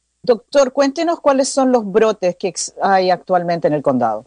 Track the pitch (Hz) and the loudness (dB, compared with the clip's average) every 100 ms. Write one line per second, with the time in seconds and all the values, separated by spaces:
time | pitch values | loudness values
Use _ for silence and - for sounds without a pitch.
0 | _ _ - 226 _ 285 262 269 277 269 | _ _ -2 -2 _ 0 0 2 -2 0
1 | 330 330 294 269 269 - 262 247 202 185 | -4 -2 0 0 0 0 2 0 0 0
2 | 220 214 180 - 196 - - - 180 190 | 0 0 -2 -2 -6 -6 -10 -4 0 2
3 | 185 175 - 180 175 170 165 147 143 127 | 2 -2 0 -2 0 -2 0 0 0 0
4 | 120 107 | 0 -4